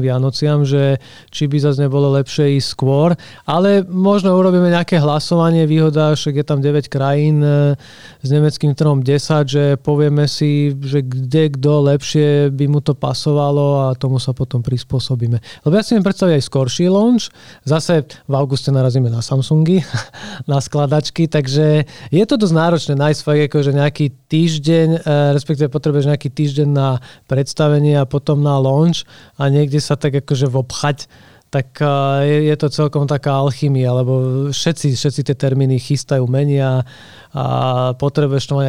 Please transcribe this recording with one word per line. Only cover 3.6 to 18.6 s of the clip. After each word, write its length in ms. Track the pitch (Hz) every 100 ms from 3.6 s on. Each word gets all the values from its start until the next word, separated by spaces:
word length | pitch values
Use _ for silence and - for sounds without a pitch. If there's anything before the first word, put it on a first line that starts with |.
| 196 202
možno 560 | 185 185 190 202 190 185
urobíme 320 | 185 180 175
nejaké 320 | 175 170 175
hlasovanie, 640 | 147 147 - 170 165 165 156
výhoda, 480 | 156 156 151 151
však 240 | 147 151 143
je 80 | 147
tam 160 | 143
deväť 240 | 143 147 135
krajín, 560 | 139 135 143 151 151
e, 320 | 147 143 143 139 - - - -
s 80 | 131
nemeckým 480 | 147 151 - 151 135
trhom 240 | 151 139
desať, 440 | 127 143 - 151 139
že 140 | 143 143 139
povieme 480 | - 147 151 147 147
si, 400 | - 151 147 147 139
že 240 | 135 143
kde 560 | 127 127 127 156 156 139
kto 160 | 143 147 143 143
lepšie 560 | - 156 147 147 143
by 120 | 139 143
mu 80 | 147
to 160 | 143
pasovalo 960 | 131 139 131 156 147 143 143 143 139 135
a 80 | 127
tomu 240 | 131 127
sa 160 | 131 127
potom 240 | 131 123
prispôsobíme. 800 | 117 123 - 131 - 123 117 117 - - 147
Lebo 80 |
ja 80 | 196
si 160 | 214 226
viem 80 | 190
predstaviť 320 | 190 185 151
aj 80 | -
skorší 480 | 139 131 - 175
launch, 400 | 190 226 240 - - - - -
zase 400 | 156 - 165 - - -
v 40 | 135
auguste 320 | 139 135